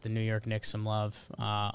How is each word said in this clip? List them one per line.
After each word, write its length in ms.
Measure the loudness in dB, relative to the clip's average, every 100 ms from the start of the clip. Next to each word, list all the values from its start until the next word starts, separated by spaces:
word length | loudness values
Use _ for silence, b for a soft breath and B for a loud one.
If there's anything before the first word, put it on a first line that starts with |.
the 80 | -2
New 100 | 0
York 260 | 2 2 0
Knicks 240 | 0 0
some 140 | 0 2
love. 300 | 2 0 -4 -10 -4
Uh, 360 | 0 2 0